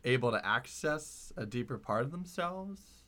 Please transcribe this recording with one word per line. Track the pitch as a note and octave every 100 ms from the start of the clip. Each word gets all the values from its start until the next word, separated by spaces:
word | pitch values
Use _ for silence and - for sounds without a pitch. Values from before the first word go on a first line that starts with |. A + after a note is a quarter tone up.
able | B2 B2+ A#2+
to | G#2+ G2
access | A2+ B2+ - D#3 D3+ - - - -
a |
deeper | G#2 B2 A#2 A#2
part | - G#2+
of | C3
themselves? | E3+ F3 - F3 F#3+ G3 G3 - -